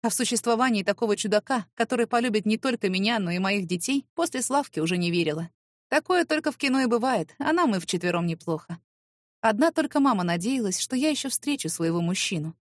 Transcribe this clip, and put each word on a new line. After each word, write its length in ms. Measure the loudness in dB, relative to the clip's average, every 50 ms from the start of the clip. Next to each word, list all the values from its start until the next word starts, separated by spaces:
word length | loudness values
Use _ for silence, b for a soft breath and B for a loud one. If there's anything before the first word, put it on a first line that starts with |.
| -2
А 80 | -2
в 40 | 0
существовании 680 | 0 0 0 -2 -2 0 0 2 2 2 2 2 2 0
такого 340 | 0 -2 0 2 0 0
чудака, 480 | 0 0 0 0 0 0 0 -2 -2 -2 _ _
который 320 | -4 -2 -2 0 -2 0
полюбит 380 | 0 0 0 0 2 0 0 2
не 140 | 0 -2 0
только 320 | 0 -2 -2 0 -2 -2
меня, 280 | 0 0 0 0 0 0
но 120 | -2 -2
и 80 | -2 0
моих 280 | 0 0 0 0 0
детей, 380 | -2 -4 -4 -2 0 -2 -2 -2 _ _
после 280 | -4 -4 -2 -2 -4 -4
Славки 360 | 0 0 0 -2 -2 _ -4
уже 200 | -2 0 0 0
не 120 | 0 0
верила. 380 | 0 0 0 0 -2 -4 -6 -10 _ _ _ _ _ _ _ _
Такое 380 | 0 0 2 2 2 2 2
только 260 | 2 0 0 0 -2 -4
в 60 | _
кино 220 | -2 0 2 2 2
и 40 |
бывает, 480 | 2 2 2 2 0 0 0 -2 -4 -8 _
а 140 | -2 0 2
нам 220 | 2 2 2 2
и 60 | 0
вчетвером 460 | -2 -2 -4 -2 0 0 0 0 0
неплохо. 520 | -2 -4 -4 -4 -4 -4 -4 -6 _ -16 -16 _ _ _ _ _ _ _ _ _ _ _ _
Одна 320 | 0 0 4 4 2 2 2
только 280 | 0 -2 0 2 2
мама 220 | 2 4 2 2 2
надеялась, 560 | 0 0 0 0 -2 -2 0 0 -2 -2 -4
что 180 | -4 -4 -2
я 120 | 0 0 0
ещё 220 | 0 0 -4 -4
встречу 380 | -4 -4 -2 -2 -4 -2 -2 -6
своего 300 | -4 -2 0 0 0 0 0
мужчину. 520 | 0 0 -2 -2 -2 -4 -4 -4 -6 -10 _